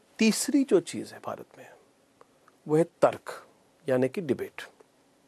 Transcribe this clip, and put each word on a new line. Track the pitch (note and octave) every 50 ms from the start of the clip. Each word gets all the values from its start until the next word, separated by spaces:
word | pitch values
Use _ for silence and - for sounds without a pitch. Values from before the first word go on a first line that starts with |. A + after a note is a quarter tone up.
| _ _ _ -
तीसरी | A3 A3 G3+ - - - B3 C#4+ C4
जो | - A3+ F3
चीज़ | D#3+ - - G#2+ A2 - -
है | - -
भारत | - G#2 A2+ - _ _ -
में, | - - - - _ _ _ _ _ _ _ _ - _ _ _ _ _ _ _ - D#3
वो | D3+
है | D#3 E3+
तर्क, | E3+ _ - - B2 G#2+ - - - - - - _ _ _ _ _ _ _ - C#3+
यानी | B2+ B2+ C3 C3
कि | B2+ G#3
debate। | F3 C3+ A2+ G2+ G2+ - - - - - _ _ - _ _ _ _ _ _ _ _